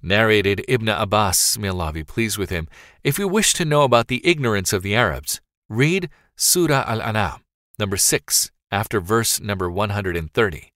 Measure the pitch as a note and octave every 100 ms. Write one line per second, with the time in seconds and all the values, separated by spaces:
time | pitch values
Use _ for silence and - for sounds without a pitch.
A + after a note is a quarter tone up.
0 | F2+ G2+ A2+ G#2+ G2 G2+ - B2+ A2 G#2
1 | G#2 G#2 G#2 - - - G2+ F2+ E2 D#2
2 | D#2 - A2+ G2+ F#2 F#2 D#2+ - - _
3 | C#3 C#3+ G3+ G3+ G3+ - E3 D3 C#3+ A#2
4 | A#2 B2+ E3 E3+ B2 G#2 F#2 G2+ F#2+ G#2
5 | A2+ C2+ C#2 - _ _ _ A2 C#3+ F#3
6 | F3+ - _ _ - F3+ E3 C#3 - A2+
7 | - G#2+ G2 - _ _ _ _ G#2 F#2+
8 | - C#3+ - - - _ _ G2+ A2 A2
9 | F2 A2+ A2+ - A2 G2 F2+ F2 G#2 G2+
10 | F#2+ E2+ D#2 - G#2+ C#2+ -